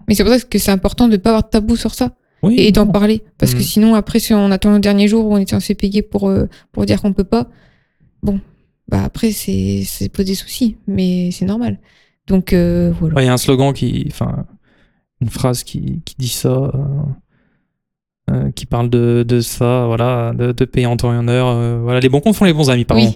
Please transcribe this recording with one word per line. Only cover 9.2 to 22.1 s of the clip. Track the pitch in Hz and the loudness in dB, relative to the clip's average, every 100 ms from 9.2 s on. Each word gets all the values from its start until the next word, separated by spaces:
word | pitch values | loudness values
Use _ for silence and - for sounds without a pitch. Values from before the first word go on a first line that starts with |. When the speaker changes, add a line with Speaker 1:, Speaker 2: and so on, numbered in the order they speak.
| 226 | -2
Speaker 1:
c'est, | 208 - 190 190 196 | -2 -4 -2 0 -2
c'est | 190 - - | -4 -6 -6
poser | - 190 | -4 -2
des | 196 | -4
soucis, | - - 240 - - | -8 -2 -2 -2 -6
mais | 196 185 180 180 | -2 0 0 -2
c'est | - | -4
normal. | 185 220 233 202 _ _ _ _ - | -4 -2 -4 -6 _ _ _ _ -2
Donc, | 190 180 | 0 2
euh, | 185 175 175 175 170 | 2 2 2 0 0
voilà. | 160 156 | 0 2
Speaker 2:
Ouais, | |
il | 127 | 2
y | |
a | |
un | 123 | 2
slogan | - 131 139 | 2 2 2
qui, | 131 123 - 143 | 0 -2 -2 -4
enfin, | - - - - - _ _ _ _ _ - | -4 -6 -6 -10 -16 _ _ _ _ _ -8
une | 113 | -6
phrase | - 127 120 | -2 -2 -4
qui, | - - 131 160 - | -6 -8 -8 -8 -10
qui | - | -8
dit | 123 | -8
ça, | - 131 | -4 -2
euh, | 127 139 135 139 139 147 131 _ _ _ _ _ _ _ _ _ _ - | -2 -2 -4 -4 -4 -4 -8 _ _ _ _ _ _ _ _ _ _ -6
euh, | 131 139 | -4 -4
qui | - 127 | -6 -6
parle | 120 120 | -4 0
de, | 120 120 120 117 | 2 2 0 0
de | 120 | 0
ça, | 117 - 120 127 120 | -2 -2 0 0 0
voilà, | 117 120 123 117 120 | 0 0 -2 -2 -2
de, | 123 | -2
de | 123 | -2
payer | 131 127 123 | -2 0 -2
en | 120 | 0
temps | 120 | -2
et | 120 | -2
en | 120 | 0
heure. | 123 127 | 0 0
Euh, | 117 117 117 | 0 -2 -2
voilà, | 117 123 | -2 0
les | |
bons | 127 | 2